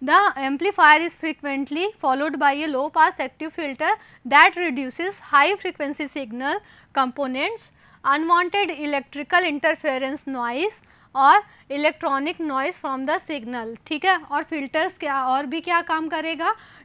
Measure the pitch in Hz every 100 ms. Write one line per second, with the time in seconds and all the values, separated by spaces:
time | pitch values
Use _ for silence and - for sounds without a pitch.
0 | 262 359 403 269 269 277 370 381 302 302
1 | 339 - 320 302 285 269 269 302 403 -
2 | 285 262 302 277 285 285 311 262 294 320
3 | 330 330 262 - 311 - 294 262 320 440
4 | - _ 240 277 370 349 349 254 254 -
5 | 359 - - 285 311 403 370 - 285 294
6 | 285 294 240 240 277 392 - - _ 277
7 | 254 285 262 254 359 453 - _ _ _
8 | 269 294 330 349 349 403 370 285 294 285
9 | - 285 294 359 359 285 320 320 302 262
10 | 269 294 277 262 233 254 403 - _ _
11 | _ 262 269 403 - _ - 285 302 311
12 | 320 269 294 349 311 269 285 - 294 262
13 | 269 330 - 294 220 247 226 233 - 302
14 | 370 359 285 285 311 311 269 311 370 -
15 | 302 269 254 262 285 320 349 339 339 320
16 | 320 320 320 311 349 440 - -